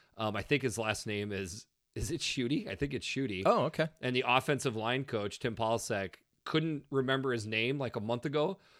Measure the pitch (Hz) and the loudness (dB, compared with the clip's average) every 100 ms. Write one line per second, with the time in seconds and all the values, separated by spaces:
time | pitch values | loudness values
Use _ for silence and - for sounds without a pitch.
0 | _ - 110 101 - 143 131 107 110 104 | _ -4 -2 -2 2 2 2 0 -2 -2
1 | 110 104 104 98 92 104 - _ _ 110 | -2 -4 -2 -4 -4 -8 -16 _ _ -6
2 | 107 160 - - 120 160 - - 143 123 | -4 -4 -2 0 0 0 -2 -4 -4 -4
3 | - 135 131 92 165 226 143 - 156 - | -4 -2 -2 2 4 4 2 0 -2 -2
4 | 127 127 123 131 143 135 135 110 113 127 | -2 0 4 4 4 2 0 0 0 0
5 | 135 110 101 - 123 110 113 113 - 104 | 0 -2 -2 -2 -4 0 0 0 0 -2
6 | 95 - _ _ - 160 160 147 - 135 | -2 -8 _ _ -2 0 0 -2 -2 0
7 | 131 135 131 120 107 110 117 143 123 123 | 2 2 2 0 0 2 2 2 -2 -2
8 | 107 120 156 147 151 190 - | -2 -2 0 2 2 0 -12